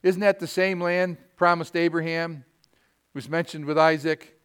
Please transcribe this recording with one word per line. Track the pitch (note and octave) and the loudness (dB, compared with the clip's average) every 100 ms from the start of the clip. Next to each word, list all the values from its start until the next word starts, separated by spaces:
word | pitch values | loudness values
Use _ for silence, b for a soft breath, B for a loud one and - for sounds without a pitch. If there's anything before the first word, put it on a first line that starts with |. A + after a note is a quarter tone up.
Isn't | F3+ F#3 | 0 2
that | G3+ G3 | 2 0
the | E3 | -4
same | - F#3+ F3+ | -2 0 0
land | F3 F3+ F#3 E3+ _ _ | -2 0 -2 -4 _ _
promised | F3 E3+ D#3 E3+ | 2 2 0 0
Abraham, | E3+ E3+ D#3+ E3 E3+ D#3+ - _ _ _ _ _ _ | 0 0 -4 -4 -6 -10 -18 _ _ _ _ _ _
was | C#3 C3+ | -14 -6
mentioned | D#3+ E3+ D#3+ | -4 -4 -8
with | D3 D3+ | -2 4
Isaac | D#3+ D#3+ D#3 D#3 - _ | 4 4 -2 -4 -8 _